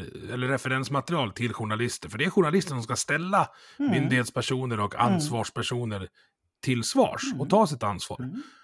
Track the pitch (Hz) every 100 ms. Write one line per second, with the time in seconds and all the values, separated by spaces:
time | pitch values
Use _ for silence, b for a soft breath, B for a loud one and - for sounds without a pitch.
0 | - - - 123 127 135 131 131 131 139
1 | 127 170 117 - 120 - 110 107 120 -
2 | - 113 160 208 160 185 165 131 113 123
3 | - 151 180 196 151 B B B 277 156
4 | 135 127 120 - - 131 127 113 104 -
5 | 120 185 147 120 107 - 113 123 120 104
6 | 92 b b b _ _ - 123 113 269
7 | 226 - 277 175 147 202 196 139 104 98
8 | - - 127 214 B B